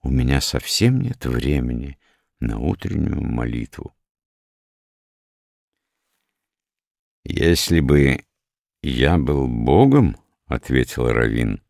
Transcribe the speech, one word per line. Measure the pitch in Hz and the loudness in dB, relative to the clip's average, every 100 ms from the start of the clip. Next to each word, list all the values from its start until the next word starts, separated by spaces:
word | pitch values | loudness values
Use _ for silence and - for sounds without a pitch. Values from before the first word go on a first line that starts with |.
У | 65 | -2
меня | 65 62 67 | 0 0 0
совсем | - 65 - - 110 131 | -2 -6 -4 0 2 2
нет | - - 64 | -4 -6 -4
времени | 60 65 71 62 60 69 71 _ _ _ _ | -2 0 0 -2 -4 -8 -14 _ _ _ _
на | 58 53 | -6 -4
утреннюю | 69 - - 73 71 69 | -4 -4 -4 -4 -4 -4
молитву». | 67 57 58 58 55 - - _ _ _ _ _ _ _ _ _ _ _ _ _ _ _ _ _ _ _ _ _ _ _ _ _ _ _ _ _ _ _ _ _ - | -4 -4 -4 -6 -8 -14 -18 _ _ _ _ _ _ _ _ _ _ _ _ _ _ _ _ _ _ _ _ _ _ _ _ _ _ _ _ _ _ _ _ _ -8
«Если | - 82 85 - 85 | 0 2 2 2 2
бы | 67 73 67 67 - _ _ _ _ _ | 4 4 4 0 -6 _ _ _ _ _
я | 80 62 67 85 | -6 0 2 2
был | 65 71 67 | 0 0 0
Богом, — | 58 57 80 135 143 95 - _ _ _ | -2 2 6 6 6 2 -2 _ _ _
ответил | - - 64 60 - 60 | -8 -2 -2 -2 -2 -2
раввин, — | 57 58 57 57 50 _ | 0 0 0 -2 -4 _